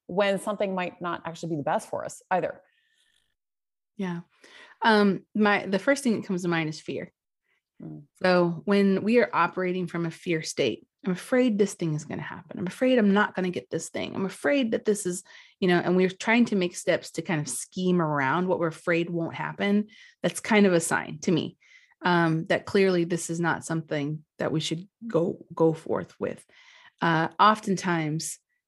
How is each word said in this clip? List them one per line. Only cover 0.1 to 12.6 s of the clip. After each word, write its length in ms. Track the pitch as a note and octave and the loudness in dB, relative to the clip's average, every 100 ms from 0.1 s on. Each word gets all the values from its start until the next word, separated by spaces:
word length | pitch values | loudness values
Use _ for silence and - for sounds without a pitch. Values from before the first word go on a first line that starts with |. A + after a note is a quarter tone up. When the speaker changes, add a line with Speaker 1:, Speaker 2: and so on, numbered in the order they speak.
| F3 G3+ G3 | 0 0 0
Speaker 1:
something 340 | G#3+ G3+ G3+ F#3 | -4 -4 -4 -4
might 260 | F3+ - | -6 -8
not 200 | F3 E3+ E3 | -8 -8 -8
actually 260 | E3 E3 | -10 -6
be 40 | D#3+ | -4
the 80 | |
best 260 | C#3 G#3 - | -2 -4 -4
for 140 | - | -8
us 180 | - - - | -8 -12 -4
either. 280 | F#3 D#3 - _ _ _ _ _ _ _ _ _ _ _ _ _ - | -2 -2 -6 _ _ _ _ _ _ _ _ _ _ _ _ _ -8
Speaker 2:
Yeah. 220 | F#3 F3 - _ - - - - | -6 -6 -10 _ -20 -20 -20 -2
Um, 400 | A#3 G#3+ G3+ F#3 - | 4 6 6 2 -2
my, 320 | G#3 G#3 G3+ - | 0 2 2 0
the 140 | G3 | 0
first 240 | C#4 C#4 | 2 2
thing 160 | B3 G#3 | 0 -2
that 80 | - | -2
comes 140 | F3+ | -4
to 80 | F3+ | 0
mind 180 | E3 D#3 | 0 -2
is 140 | D#3 | -6
fear. 320 | - - - _ _ _ _ _ _ - | -10 -10 -10 _ _ _ _ _ _ -20
Speaker 1:
Mm. 220 | D#3+ D#3 D3 _ | -16 -16 -20 _
Speaker 2:
So 400 | F#3 F3+ F3 E3 - | 2 4 2 0 0
when 380 | G3+ G3 F#3+ | 4 4 2
we 160 | G3+ A#3+ | 2 2
are 100 | - | 2
operating 560 | D#3 E3+ F3+ F#3 F#3 F3 | 2 0 0 -4 -4 -4
from 180 | E3+ E3 | -4 -4
a 60 | |
fear 300 | D#3+ - D#3+ | -6 -4 -4
state, 440 | D#3+ - C3+ - - _ - | -2 -2 -2 -2 -10 _ -6
"I'm 80 | |
afraid 440 | F3+ - B3+ B3+ G3+ | -6 0 2 2 2
this 180 | G3+ - | 0 0
thing 180 | E3+ | -4
is 100 | D3+ | -4
gonna 180 | D3 E3+ | -6 -10
happen. 380 | D3+ - - | -10 -14 -14
I'm 80 | - | -8